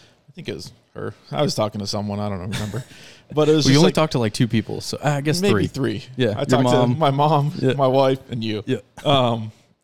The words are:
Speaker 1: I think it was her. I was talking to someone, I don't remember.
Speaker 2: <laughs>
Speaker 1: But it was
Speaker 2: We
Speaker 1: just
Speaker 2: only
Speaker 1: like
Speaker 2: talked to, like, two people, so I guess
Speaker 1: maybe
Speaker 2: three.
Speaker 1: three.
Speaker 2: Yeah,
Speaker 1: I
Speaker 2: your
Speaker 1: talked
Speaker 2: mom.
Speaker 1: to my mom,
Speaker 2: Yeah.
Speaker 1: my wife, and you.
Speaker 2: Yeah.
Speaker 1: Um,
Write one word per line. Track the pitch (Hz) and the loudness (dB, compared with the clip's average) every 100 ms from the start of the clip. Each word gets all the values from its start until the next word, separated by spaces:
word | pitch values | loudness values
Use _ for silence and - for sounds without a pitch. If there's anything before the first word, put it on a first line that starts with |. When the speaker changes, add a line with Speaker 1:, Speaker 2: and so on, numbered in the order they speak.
| _ _ _ | _ _ _
Speaker 1:
I | |
think | - - | -16 -12
it | |
was | 85 - - _ | -12 -14 -20 _
her. | 107 104 - - | -12 -12 -12 -10
I | 143 | -2
was | 151 - | -2 0
talking | 107 104 | -2 -4
to | 101 | -6
someone, | 107 104 101 | -6 -6 -6
I | 104 | -6
don't | 98 92 | -6 -8
remember. | 95 104 110 - | -8 -6 -8 -10
Speaker 2:
<laughs> | - - - _ | -16 -20 -20 _
Speaker 1:
But | 139 151 | 0 2
it | 156 | 4
was | 135 | 4
Speaker 2:
We | |
Speaker 1:
just | 139 | 6
Speaker 2:
only | 175 | 4
Speaker 1:
like | |
Speaker 2:
talked | 143 156 | 4 0
to, | 135 | 0
like, | 110 | -2
two | - 120 | 0 0
people, | 110 104 101 | 0 -2 -6
so | - - | -8 -4
I | 139 143 | -2 -2
guess | 143 175 | -2 0
Speaker 1:
maybe | 196 196 165 | 2 2 0
Speaker 2:
three. | - 127 110 | -2 -4 -4
Speaker 1:
three. | - - | -8 -2
Speaker 2:
Yeah, | 120 | 0
Speaker 1:
I | 101 | 0
Speaker 2:
your | 139 | 0
Speaker 1:
talked | 123 | 2
Speaker 2:
mom. | 127 123 123 | 4 4 2
Speaker 1:
to | 139 | 2
my | 156 | 2
mom, | 139 147 156 143 - | 2 2 2 0 -2
Speaker 2:
Yeah. | 131 | -2
Speaker 1:
my | 131 135 | 2 2
wife, | 131 135 135 - | 4 2 0 -4
and | 120 | -8
you. | 110 107 98 | -4 -6 -4
Speaker 2:
Yeah. | 123 - - | -4 -6 -6
Speaker 1:
Um, | 135 139 123 117 110 - _ _ | 2 2 2 -2 -6 -14 _ _